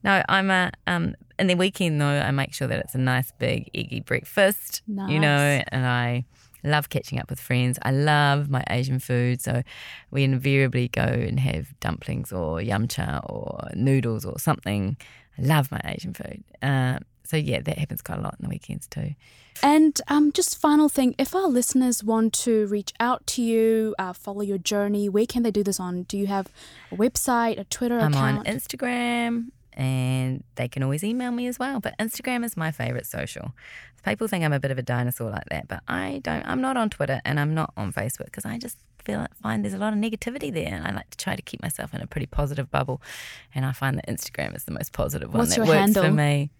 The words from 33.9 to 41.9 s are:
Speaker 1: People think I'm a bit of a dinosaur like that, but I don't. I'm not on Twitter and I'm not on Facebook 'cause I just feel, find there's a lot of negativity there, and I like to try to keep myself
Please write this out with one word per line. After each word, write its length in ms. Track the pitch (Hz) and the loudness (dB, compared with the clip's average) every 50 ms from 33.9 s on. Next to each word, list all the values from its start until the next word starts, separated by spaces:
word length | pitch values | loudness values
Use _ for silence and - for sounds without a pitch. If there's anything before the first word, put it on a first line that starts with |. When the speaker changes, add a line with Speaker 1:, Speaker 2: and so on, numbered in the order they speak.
| _ _ _ | _ _ _
Speaker 1:
People 240 | - 208 208 226 220 | -4 -2 -2 -2 -2
think 160 | - 185 165 | -2 0 0
I'm 80 | 151 147 | 2 0
a 80 | 139 | 2
bit 100 | 127 135 | 0 -2
of 80 | 131 127 | -2 -2
a 40 | 123 | -2
dinosaur 480 | - 123 123 123 123 123 - 117 113 | -2 -2 0 0 -2 -2 -4 -6 -6
like 180 | 101 - - - | -6 -8 -6 -6
that, 160 | - 78 - | -6 -6 -6
but 160 | - - 87 - - | -8 -10 -12 -6 -6
I 320 | - - 92 95 - - - | -4 -4 -4 -4 -6 -6 -6
don't. 240 | - - - - | -4 -4 -4 -4
I'm 140 | - - 254 | -4 -4 -2
not 160 | 262 262 269 | -2 -2 0
on 140 | 254 226 214 | 0 0 -2
Twitter 300 | - - 147 139 135 123 - | 0 -2 -2 -2 -2 -2 -2
and 160 | - 135 151 | -2 0 0
I'm 140 | 147 151 156 | 0 0 0
not 180 | 160 156 - - | 0 -2 -4 -4
on 160 | - 107 95 - | -6 -6 -4 -4
Facebook 380 | - - 117 - - - - - | -4 -4 -4 -6 -8 -10 -12 -12
'cause 120 | - 196 | -12 -10
I 140 | 214 220 233 | -8 -8 -8
just 180 | 240 240 - - _ _ _ _ - | -8 -10 -14 -14 _ _ _ _ -8
feel, 240 | - 214 - - - _ - - | -6 -4 -4 -4 -6 _ -8 -6
find 220 | - - 220 202 | -4 -2 -2 -2
there's 100 | 202 196 | -4 -4
a 40 | 190 | -4
lot 140 | 202 214 214 | -2 -2 0
of 40 | 208 | 0
negativity 540 | 208 226 220 208 - - 240 277 - 294 226 | 0 -2 -4 -4 -6 -6 -6 -6 -6 -4 -4
there, 160 | 165 - - - | -4 -4 -4 -4
and 120 | - - | -4 -4
I 40 | - 98 | -4 -4
like 160 | 92 - _ | -4 -6 _
to 60 | - _ | -12 _
try 160 | - - 190 | -6 -4 -4
to 60 | 185 - | -6 -6
keep 200 | - - - - | -10 -12 -8 -8
myself 320 | - 147 - - - | -8 -6 -6 -8 -8